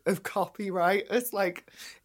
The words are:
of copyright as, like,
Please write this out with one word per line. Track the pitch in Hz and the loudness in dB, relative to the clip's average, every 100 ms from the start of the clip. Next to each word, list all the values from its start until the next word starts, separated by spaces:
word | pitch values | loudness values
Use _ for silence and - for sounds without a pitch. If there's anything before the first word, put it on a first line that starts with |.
| - | -2
of | 185 | 0
copyright | - 202 175 - 196 180 175 196 - | -2 -2 -2 -4 -4 2 4 2 2
as, | 240 247 | 0 0
like, | 202 185 175 - - - - | 0 0 -2 -12 -18 -18 -10